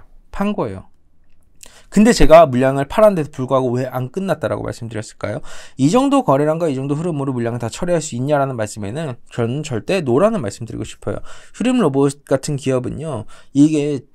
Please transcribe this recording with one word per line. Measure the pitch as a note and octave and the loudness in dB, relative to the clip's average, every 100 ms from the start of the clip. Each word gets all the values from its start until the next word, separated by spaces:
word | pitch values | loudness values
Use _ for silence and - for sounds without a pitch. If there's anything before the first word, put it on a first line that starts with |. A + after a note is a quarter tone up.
| - - - | -20 -20 -12
판 | - G3+ | -6 -4
거예요. | G#3 C3+ F#2+ - - _ _ - - - - - - - | -4 -6 -8 -16 -20 _ _ -20 -20 -20 -20 -20 -20 -2
근데 | - G#3+ | 4 4
제가 | A3 E3+ D#3+ D#3+ | 8 10 10 8
물량을 | B2 C3 C3+ C#3 | 4 2 0 -2
팔았는데도 | - G#3+ F#3+ C#3 | 4 4 4 -2
불구하고 | - B2+ C3+ C3 | -6 -2 0 0
왜 | A#2+ B2+ | -2 -4
안 | B2+ B2+ | -6 -6
끝났다라고 | - F#3+ D#3 G#2+ G#2+ | -6 -4 -4 -4 -4
말씀드렸을까요? | A2+ A2 A#2 G#2+ G#2 - G2 A#2+ - - - - | -6 -10 -10 -10 -12 -10 -8 -8 -10 -12 -12 0
이 | C3+ | 2
정도 | A3+ C#4 C#4 | 4 2 2
거래량과 | - C3+ D3+ D#3+ E3+ | 2 2 2 0 -2
이 | |
정도 | C3 C#3 D3 | -2 -4 -4
흐름으로 | F3 D3+ C#3 | -4 -4 -4
물량을 | B2+ A#2 A#2 | -4 -4 -4
다 | A2+ | -6
처리할 | - F3 E3+ | -6 -2 -2
수 | D#3 A#2+ | -2 -4
있냐라는 | C3 D3 C3+ A#2 | 0 0 0 -4
말씀에는 | G#2+ - G2 C3 E3 A#2 - | -8 -8 -10 -8 -8 -10 -10
저는 | - A#2 C3+ | -4 -2 -4
절대 | D3+ A#2 - F#3+ | -6 -6 -2 -2
노라는 | C#3+ A#2+ G3+ A3+ | 0 2 2 0
말씀 | A2 - A#2 | -4 -8 -10
드리고 | A#2+ | -10
싶어요. | A2 - - - - - - | -10 -8 -8 -6 -8 -12 -12
휴림 | - G#3+ B3 | -4 0 2
로봇 | F3 C3+ C#3 C#3 - | 2 2 2 0 -2
같은 | C3+ - C#3+ | -2 -2 -4
기업은요, | C3+ C3 B2+ A2 D#3 B2+ G#2 - - | -2 -2 -4 -8 -10 -10 -12 -16 -4
이게 | C#3 D3+ D#3 C#3+ C#3 - | 4 4 4 -2 -4 -8